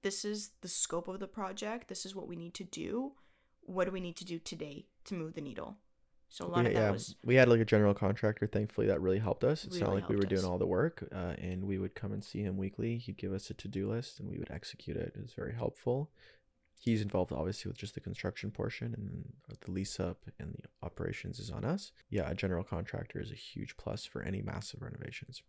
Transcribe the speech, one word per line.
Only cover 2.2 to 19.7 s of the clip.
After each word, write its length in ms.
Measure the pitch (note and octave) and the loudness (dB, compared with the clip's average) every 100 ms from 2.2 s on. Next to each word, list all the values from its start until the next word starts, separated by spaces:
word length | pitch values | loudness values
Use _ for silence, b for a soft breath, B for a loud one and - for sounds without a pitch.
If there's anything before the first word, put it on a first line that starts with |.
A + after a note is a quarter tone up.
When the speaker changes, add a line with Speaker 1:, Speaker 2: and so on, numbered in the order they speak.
| - | -8
Speaker 1:
we 80 | E3+ | -8
need 180 | E3+ - | -10 -10
to 100 | F3+ | -10
do. 480 | - E3 A3+ C4+ - b b b b | -8 -4 -2 -4 -8 b b b b
What 240 | - F#3 F3+ | -6 0 0
do 60 | |
we 100 | F#3+ | 0
need 160 | F3+ E3 | -6 -8
to 80 | F3 | -8
do 120 | E3+ | -6
today 500 | - E3 D3+ C#3+ - _ - | -6 -8 -8 -10 -14 _ -8
to 80 | |
move 200 | F3+ D#3+ | -4 -4
the 60 | E3 | -6
needle? 380 | C#3+ A2+ C#2 G#3 _ _ _ _ _ | -8 -6 -8 -12 _ _ _ _ _
So 180 | - F3 | -6 0
a 20 | |
lot 160 | E3+ | 4
Speaker 2:
We, 80 | A#2+ | 4
Speaker 1:
of 20 | |
that 60 | - | 6
Speaker 2:
yeah, 120 | G#2+ | 4
Speaker 1:
was 240 | G2+ - - | 2 -4 -6
Speaker 2:
we 120 | A#2 B2+ | 6 10
had, 120 | B2+ | 12
like, 140 | A#2 | 10
a 40 | A2 | 8
general 280 | G#2+ G#2 | 8 8
contractor, 520 | G2+ G2 G#2 G#2+ A2 A2+ | 6 4 4 2 2 0
thankfully, 420 | G#2 G#2+ - G#2+ | 2 0 2 4
that 120 | F#2 | 4
really 200 | F#2 F#2+ | 4 4
helped 260 | A2 - B2 | 2 4 4
us. 180 | D#3 | 2
It 40 | - | -2
Speaker 1:
Really 120 | F3+ | 0
Speaker 2:
sounded 160 | G#2 G2 | 2 2
like 140 | G2 | 2
we 60 | G#2 | 2
were 80 | |
Speaker 1:
helped 60 | G2 | 4
Speaker 2:
doing 100 | F#2+ | 4
Speaker 1:
us. 60 | F#2 | 2
Speaker 2:
all 100 | F#2 | 2
the 80 | F#2 | 2
work, 420 | F2+ D#3 - - F2+ | 4 2 0 -8 -4
uh, 200 | F2+ D2+ | -4 -2
and 260 | F2+ F#2 | -4 -2
we 140 | G2+ F#2+ | 0 0
would 180 | F#2+ - | -2 -4
come 160 | G2+ | -4
and 100 | G2+ | -4
see 200 | - G2+ | -4 -2
him 160 | G2+ F#2+ | -2 0
weekly. 400 | G2 G#2 A2+ A#2 | -2 -2 -2 -2
He'd 200 | A#2+ G2+ | -4 -6
give 140 | G2 | -4
us 180 | G2 - | -4 -4
a 40 | |
to-do 360 | - G#2 G2 G2+ | -10 -6 -2 0
list, 300 | A2+ - - | -2 -4 -10
and 100 | G2 | -8
we 100 | - | -6
would 120 | - | -6
execute 460 | - - - - - | -8 -10 -12 -6 -4
it. 160 | - - | -4 -6
It 60 | |
was 120 | A#2+ | -10
very 200 | - - | -8 -6
helpful. 580 | A#2 A2+ - - B2+ D3+ b b b b _ _ - | -2 -4 -2 0 0 0 b b b b _ _ -2
He's 220 | - A2 | 2 2
involved, 300 | G#2 F#2+ F#2 | 4 2 2
obviously, 380 | C2+ E2+ - F#2+ | 0 -2 -2 -6
with 80 | - | -6
just 160 | G2+ | -8
the 80 | - | -8
construction 500 | - - G2 - G#2 | -8 -4 -4 -4 -6
portion 420 | - A2 - A#2+ | -4 -4 -4 -6
and 140 | A2+ G2+ | -6 -6
then 160 | F#2+ - - - - | -8 -10 -14 -18 -14
the 100 | - | -6